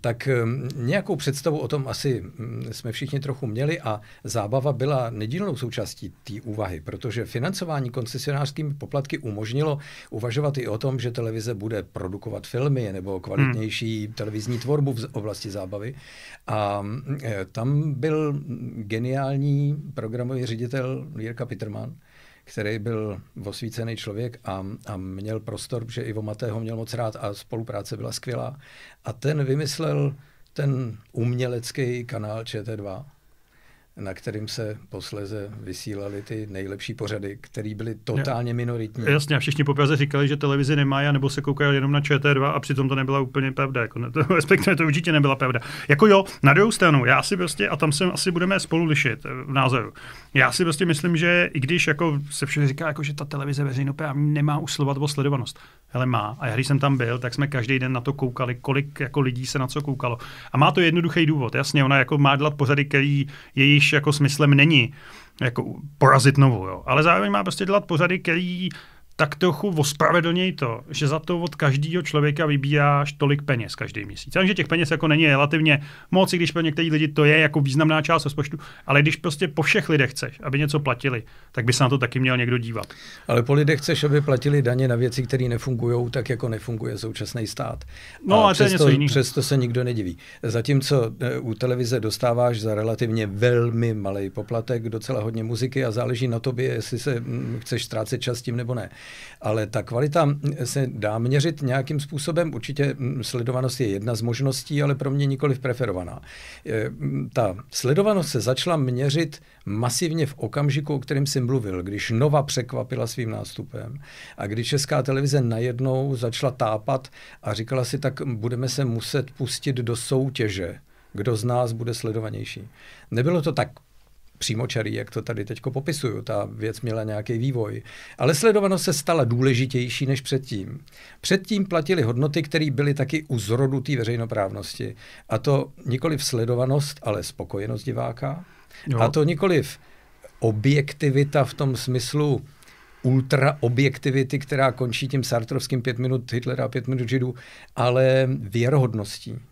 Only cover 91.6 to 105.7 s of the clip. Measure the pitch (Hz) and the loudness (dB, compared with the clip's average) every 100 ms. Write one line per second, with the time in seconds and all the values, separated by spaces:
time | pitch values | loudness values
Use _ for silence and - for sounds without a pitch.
91.6 | 127 123 120 123 107 104 123 120 123 117 | 0 0 0 0 0 0 0 4 2 2
92.6 | 110 107 110 110 120 113 107 98 120 120 | -2 0 0 0 0 0 -2 2 4 4
93.6 | 117 117 117 107 98 101 98 95 101 117 | 2 2 0 0 -4 -4 -6 -6 -6 -6
94.6 | 113 120 113 113 - 131 110 113 110 117 | -2 -4 -4 -6 -4 -4 -2 -4 -4 -2
95.6 | 127 135 127 107 120 123 127 117 123 120 | -2 -2 -2 -2 -2 -2 0 0 -2 -2
96.6 | 131 120 - 120 143 120 120 120 123 117 | -2 -2 -4 -4 -2 -4 -4 -6 -6 -8
97.6 | 117 117 - 110 110 123 127 120 - 120 | -4 -6 -4 -4 -4 -4 -4 -4 -4 -4
98.6 | 120 123 92 - - - - - - 110 | -4 -4 -6 -12 -20 -18 -18 -8 -2 0
99.6 | 107 110 95 117 147 160 147 143 143 143 | 0 -4 -2 0 0 4 2 2 -2 -4
100.6 | 120 147 127 131 104 110 120 143 147 160 | -4 -2 -2 -2 -2 0 2 2 2 0
101.6 | 139 131 135 151 143 151 156 165 170 127 | 0 0 0 -4 -4 -6 -2 0 0 -2
102.6 | - 139 143 135 127 139 110 127 120 127 | -8 -2 0 0 -4 -4 -4 -4 -2 0
103.6 | 127 - 117 98 110 113 117 117 139 135 | -2 0 0 0 -2 -2 -2 0 0 -2
104.6 | - 147 143 143 139 139 143 135 147 135 | -2 0 0 0 0 0 0 2 0 0
105.6 | 143 | -2